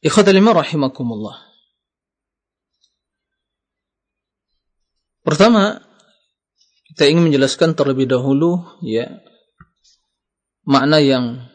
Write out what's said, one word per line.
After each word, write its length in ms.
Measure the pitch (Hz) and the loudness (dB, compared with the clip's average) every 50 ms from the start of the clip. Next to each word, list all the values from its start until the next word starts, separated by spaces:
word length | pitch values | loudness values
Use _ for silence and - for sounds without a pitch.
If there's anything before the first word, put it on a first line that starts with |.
| _ | _
Ikhwatal 340 | 156 - 214 202 196 190 190 196 | -2 0 2 2 4 4 4 4
iman 160 | 226 220 170 | 4 2 2
rahimakumullah. 760 | 143 - - 156 139 135 - - 135 120 117 107 107 104 - - _ _ _ _ _ _ _ _ _ _ _ _ _ _ _ _ _ _ _ _ _ _ _ _ _ _ _ _ _ _ _ _ _ _ _ _ _ _ _ _ _ _ _ _ _ _ _ _ _ _ _ _ _ _ _ _ _ _ _ _ _ _ _ _ _ _ _ _ _ _ _ _ _ _ _ _ _ | 0 -2 -4 -4 -4 -4 -6 -6 -8 -8 -8 -8 -12 -14 -14 -18 _ _ _ _ _ _ _ _ _ _ _ _ _ _ _ _ _ _ _ _ _ _ _ _ _ _ _ _ _ _ _ _ _ _ _ _ _ _ _ _ _ _ _ _ _ _ _ _ _ _ _ _ _ _ _ _ _ _ _ _ _ _ _ _ _ _ _ _ _ _ _ _ _ _ _ _ _
Pertama, 560 | - 156 143 190 226 240 220 196 208 214 - _ _ _ _ _ _ _ _ _ _ _ _ _ _ _ _ _ _ _ _ _ _ | -6 0 2 4 4 4 2 2 0 -4 -8 _ _ _ _ _ _ _ _ _ _ _ _ _ _ _ _ _ _ _ _ _ _
kita 160 | - - 156 143 | -6 -2 0 2
ingin 240 | 151 170 170 165 | 2 2 2 2
menjelaskan 440 | 147 135 135 135 - - 165 165 156 | 2 2 0 0 0 -2 -2 -2 0
terlebih 320 | - 147 139 135 127 135 123 | -2 -2 -2 0 -2 -2 -2
dahulu, 720 | 131 127 127 135 139 139 156 170 175 180 170 - - _ 175 | -2 -2 0 -2 -2 0 0 0 -2 -2 -6 -10 -18 _ -12
ya, 400 | 127 110 113 123 - - - _ _ _ _ _ _ _ _ - _ _ _ _ _ _ _ _ _ _ _ _ _ _ _ _ _ _ _ _ | -6 -6 -6 -6 -8 -14 -20 _ _ _ _ _ _ _ _ -20 _ _ _ _ _ _ _ _ _ _ _ _ _ _ _ _ _ _ _ _
makna 400 | - 139 135 131 143 151 156 147 | -2 0 0 2 2 2 2 2
yang 440 | 135 135 127 123 120 120 127 - - _ | 2 0 0 -2 -6 -8 -12 -18 -20 _